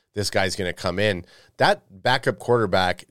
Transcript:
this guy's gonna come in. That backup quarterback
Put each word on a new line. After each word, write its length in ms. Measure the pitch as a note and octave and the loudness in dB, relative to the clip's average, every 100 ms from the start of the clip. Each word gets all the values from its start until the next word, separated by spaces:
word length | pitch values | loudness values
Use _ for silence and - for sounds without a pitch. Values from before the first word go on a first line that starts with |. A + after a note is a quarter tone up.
| _ - | _ -6
this 120 | G2+ | -2
guy's 260 | G#2 F#2+ F#2 | 0 -2 -2
gonna 160 | F2+ | -4
come 260 | - F#2+ F2+ | -4 -4 0
in. 260 | G#2+ G2+ F#2 - _ _ | 0 0 -6 -20 _ _
That 260 | C#3+ G3+ _ G2 | 0 0 _ -6
backup 380 | A#2+ C3 C3+ G#2 | 0 0 0 -4
quarterback 640 | - A#2+ G#2 F#2 F#2 F2+ - | 0 0 2 2 2 -2 -10